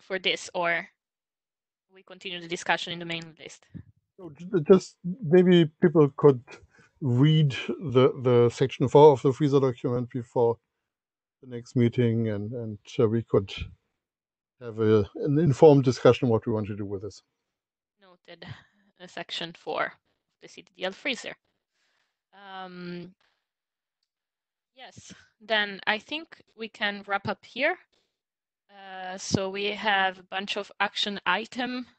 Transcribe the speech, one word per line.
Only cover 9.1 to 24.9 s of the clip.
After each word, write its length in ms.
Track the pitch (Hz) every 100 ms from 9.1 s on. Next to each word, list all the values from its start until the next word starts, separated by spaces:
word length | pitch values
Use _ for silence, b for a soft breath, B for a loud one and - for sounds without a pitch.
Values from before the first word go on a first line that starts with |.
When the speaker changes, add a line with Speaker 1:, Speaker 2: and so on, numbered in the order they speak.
Speaker 2:
of 80 | 131
the 140 | 147
freezer 260 | 120 151 139
document 480 | 131 120 139 123 123
before 480 | 131 117 131 117 117 _ _ _ _ _ _ _ _
the 60 | 127
next 260 | 120 117
meeting, 540 | 127 120 127 117 113 113
and, 240 | 104 104
and, 260 | 120 113 104 - -
uh, 80 | 113
we 120 | 113
could 280 | - 113 98 - - - _ _ _ _ _ _ _ _
have 180 | 120 110
a, 260 | 110 110 95 -
an 240 | 156 143
informed 420 | 165 123 160 139
discussion 460 | 127 120 131 117 127
what 180 | 110 -
we 60 |
want 160 | 107 101
to 80 | 104
do 80 |
with 180 | 98 98
this. 180 | 98 - _ _ _ _ _ _ _ _
Speaker 1:
Noted. 460 | 190 180 - 170 170 B B _ _ _
Uh, 60 | 180
section 440 | - 170 - 165 170
four, 340 | - 151 165 - _ _ _ _
the 80 | 170
C 140 | -
D 80 | 180 -
D 80 |
L 80 | 185
freezer. 420 | 196 294 247 - - _ _ _ _ _ _ _ _ _
Um, 800 | 190 202 190 185 180 175 175 180 185 _ _ _ _ _ _ _ _ _ _ _ _ _ _ _ 254
yes, 360 | 233